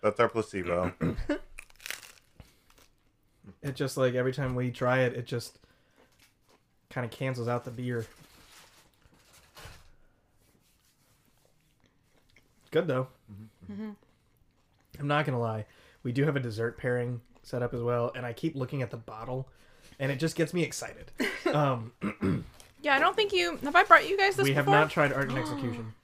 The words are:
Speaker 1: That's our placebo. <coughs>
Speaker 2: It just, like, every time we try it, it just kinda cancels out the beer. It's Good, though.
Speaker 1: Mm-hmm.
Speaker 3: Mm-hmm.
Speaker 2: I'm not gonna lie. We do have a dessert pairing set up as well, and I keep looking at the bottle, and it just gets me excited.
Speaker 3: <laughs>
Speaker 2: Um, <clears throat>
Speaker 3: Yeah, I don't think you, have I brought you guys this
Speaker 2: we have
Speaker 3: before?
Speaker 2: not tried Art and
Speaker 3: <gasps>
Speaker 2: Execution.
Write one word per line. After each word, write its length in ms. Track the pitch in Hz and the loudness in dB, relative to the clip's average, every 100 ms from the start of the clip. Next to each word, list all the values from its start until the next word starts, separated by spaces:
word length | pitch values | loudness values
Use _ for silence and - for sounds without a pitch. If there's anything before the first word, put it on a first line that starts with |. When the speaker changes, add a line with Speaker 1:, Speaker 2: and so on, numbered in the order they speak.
Speaker 1:
That's 180 | 107 101 | 0 4
our 100 | 117 | 2
placebo. 640 | 113 107 98 87 87 90 - | 2 -4 -4 -2 0 0 -2
<coughs> 400 | - - - 294 - - - - - - - - _ _ - _ _ - - _ _ _ _ _ - 92 | -4 -2 -4 -4 -6 -20 -20 -18 -14 -12 -14 -20 _ _ -20 _ _ -20 -20 _ _ _ _ _ -20 -12
Speaker 2:
It 120 | 143 131 | -10 -6
just, 200 | 139 - | -6 2
like, 160 | 131 123 | 2 2
every 180 | 127 | 0
time 220 | 131 135 127 | 0 -2 -2
we 160 | 127 | -4
try 300 | 123 123 127 | 0 2 4
it, 120 | 127 | 2
it 120 | 123 120 | 0 -6
just 320 | 123 - - _ _ _ _ _ _ - _ _ _ _ _ _ | -6 -8 -16 _ _ _ _ _ _ -20 _ _ _ _ _ _
kinda 200 | - 120 | -8 -6
cancels 380 | - 131 127 117 | -4 -6 -4 -2
out 160 | 120 123 | -2 -4
the 40 | |
beer. 340 | 117 123 123 110 - - - - - - - - _ _ - _ - - - - - - - _ _ _ _ _ _ _ _ _ _ _ _ _ _ _ _ _ _ _ _ _ _ _ - | -8 -4 -4 -6 -12 -20 -20 -20 -20 -20 -20 -20 _ _ -20 _ -20 -20 -20 -20 -20 -20 -20 _ _ _ _ _ _ _ _ _ _ _ _ _ _ _ _ _ _ _ _ _ _ _ -20
It's 320 | _ _ _ | _ _ _
Good, 160 | 156 175 | 0 2
though. 200 | 127 131 - _ | 0 -2 -10 _
Speaker 1:
Mm-hmm. 420 | 101 110 _ 92 | -18 -18 _ -16
Speaker 3:
Mm-hmm. 180 | 202 214 202 _ _ _ _ _ _ _ _ _ - | -12 -12 -12 _ _ _ _ _ _ _ _ _ -10
Speaker 2:
I'm 80 | 143 | -2
not 180 | 147 147 | 0 0
gonna 140 | 127 | 0
lie. 260 | 113 110 104 - - _ | 0 -2 -6 -14 -20 _
We 100 | 123 | -4
do 120 | 120 147 | 2 2
have 100 | 139 | 2
a 40 | |
dessert 380 | 123 107 117 - | -2 -2 -4 -2
pairing 440 | 131 123 120 123 - - | -2 0 -2 -6 -10 -20
set 180 | - 127 | -8 -4
up 120 | 120 | -4
as 80 | 120 | -2
well, 300 | 120 120 120 127 | -2 0 -2 -4
and 100 | 123 | -10
I 80 | |
keep 220 | 117 165 143 | -4 -4 -4
looking 260 | 127 143 | -6 -4
at 80 | 120 | -6
the 80 | 117 | -8
bottle, 520 | 110 110 113 127 135 - - - - - | -12 -12 -6 -6 -8 -14 -20 -20 -20 -6
and 120 | 135 | -4
it 40 | 135 | -2
just 180 | 160 165 | -2 0
gets 180 | 160 | -2
me 100 | 175 | 0
excited. 480 | 165 - - - - - | -2 -4 -10 -14 -20 -6
Speaker 3:
<laughs> 380 | 330 - 349 | -6 -2 0
Speaker 2:
Um, 380 | 151 143 127 113 - | 2 2 0 -4 -8
<clears throat> 440 | 104 - 196 147 - - - - | -8 -2 -2 -2 -4 -18 -20 -8
Speaker 3:
Yeah, 120 | 294 269 | 0 4
I 40 | |
don't 160 | 330 381 | 4 2
think 180 | 415 | 2
you, 240 | 392 349 320 | 2 0 -2
have 120 | 277 311 | 2 4
I 80 | |
brought 240 | 381 330 302 | 10 8 8
you 80 | 392 | 4
guys 180 | 392 392 | 4 4
this 80 | 370 | 4
Speaker 2:
we 80 | |
have 120 | 139 143 | 4 6
Speaker 3:
before? 140 | 147 | 6
Speaker 2:
not 100 | 151 | 6
tried 220 | - 143 | 4 4
Art 160 | 135 139 | 4 0
and 80 | 135 | -2
Speaker 3:
<gasps> 20 | |
Speaker 2:
Execution. 540 | 117 - 131 113 113 - | -4 -4 -4 -6 -10 -14